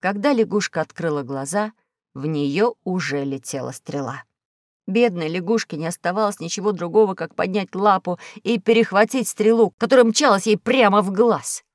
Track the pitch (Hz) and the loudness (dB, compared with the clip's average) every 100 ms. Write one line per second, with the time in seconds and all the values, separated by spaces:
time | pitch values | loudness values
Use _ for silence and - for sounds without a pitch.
0 | 180 202 240 262 220 202 185 170 156 - | -4 -2 0 2 2 0 -2 -6 -6 -6
1 | 165 147 127 135 139 190 214 _ _ _ | -4 -4 -6 -8 -6 -4 -6 _ _ _
2 | _ 135 143 156 143 147 233 226 - 185 | _ -8 -6 -2 -2 0 -2 -2 -6 -6
3 | 147 143 139 135 - 139 127 131 - 139 | -4 -4 -4 -8 -8 -10 -10 -12 -10 -8
4 | 131 131 - _ _ _ _ _ - 190 | -8 -10 -16 _ _ _ _ _ -4 2
5 | 240 175 160 170 175 226 - 151 165 175 | 2 0 -6 -6 -2 -2 -2 -8 -8 -6
6 | 170 185 214 202 165 - 196 185 170 180 | -4 -2 -2 -4 -10 -4 -4 -4 -2 2
7 | 214 185 160 - 175 196 190 180 208 190 | 2 0 -8 -6 -4 -4 -4 0 2 2
8 | 180 175 - - - 226 196 226 226 190 | 0 -8 -10 -12 -4 -2 2 2 4 2
9 | 220 262 220 - 214 233 220 _ 233 269 | 2 0 -4 0 2 4 2 _ 2 6
10 | 233 220 294 196 214 208 - 262 214 202 | 6 4 2 2 2 0 2 4 4 4
11 | 190 196 240 170 - - _ | 0 2 2 2 -4 -12 _